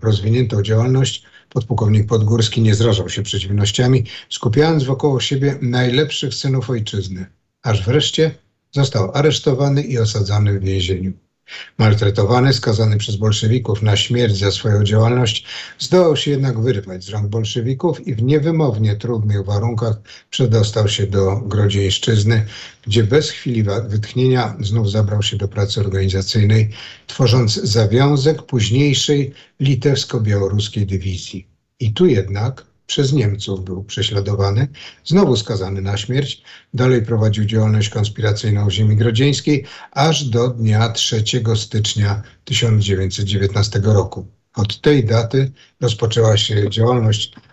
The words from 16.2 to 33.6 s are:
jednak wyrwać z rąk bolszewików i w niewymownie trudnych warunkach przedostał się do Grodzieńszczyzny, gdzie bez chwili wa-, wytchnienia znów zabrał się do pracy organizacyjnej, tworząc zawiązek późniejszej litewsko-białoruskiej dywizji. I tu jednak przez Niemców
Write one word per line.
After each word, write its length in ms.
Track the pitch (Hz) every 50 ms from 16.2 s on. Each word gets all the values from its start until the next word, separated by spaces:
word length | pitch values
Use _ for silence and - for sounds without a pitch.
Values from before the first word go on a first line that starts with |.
| - 151
jednak 300 | 143 135 135 131 113 113
wyrwać 440 | 110 - 98 98 92 92 92 90 92
z 40 | 101
rąk 200 | 107 104 104 104
bolszewików 800 | 107 113 110 - - 120 110 131 131 131 - 123 - - -
i 80 | 180 120
w 80 | 107
niewymownie 720 | 120 131 151 151 143 170 165 160 151 135 107 104 110 107 104
trudnych 480 | - - 117 120 110 104 104 101 101 95
warunkach 520 | 104 104 104 113 120 117 110 120 110 110 - - - - - _ -
przedostał 580 | - 131 127 113 110 110 101 - - 110 101 98
się 180 | - - 95
do 300 | 92 101 98 95 95 101
Grodzieńszczyzny, 1080 | 104 104 101 101 107 101 98 101 101 98 92 - - - 120 113 104 101 113 117 110 107 - - - - - - _ -
gdzie 180 | 110 104 117 107
bez 260 | 98 139 156 156 -
chwili 320 | - - - 131 120 113
wa-, 180 | 104 101 98 104
wytchnienia 760 | 107 104 107 107 107 - - 127 127 131 127 123 113 110 - -
znów 300 | 107 98 113 117 107 98
zabrał 320 | 101 107 104 101 104 104
się 140 | 104 - -
do 120 | 98 98 92
pracy 320 | - 104 101 - - 107
organizacyjnej, 920 | 98 95 95 98 98 95 95 95 95 - - 107 101 107 110 113 110 107 - - - - - - _
tworząc 480 | - - - 131 113 123 131 117 104 -
zawiązek 880 | - - 107 104 117 110 98 110 131 139 143 147 139 131 156 156 151
późniejszej 920 | - - 135 117 101 98 120 135 147 147 131 - - - 147 143 139 - - - - _ _ -
litewsko-białoruskiej 1300 | 139 139 131 113 - 147 131 - - - - 117 107 104 101 101 98 95 101 104 - - - 104 98
dywizji. 640 | 92 95 90 92 95 92 - - - - 92 - _ _ _ _ _ _ -
I 120 | 123 110
tu 140 | 107 - 180
jednak 640 | 170 120 98 98 95 101 101 110 131 - - - _ _ _ _ -
przez 220 | - 151 143 131
Niemców 520 | 151 139 110 101 98 104 - 107 98 92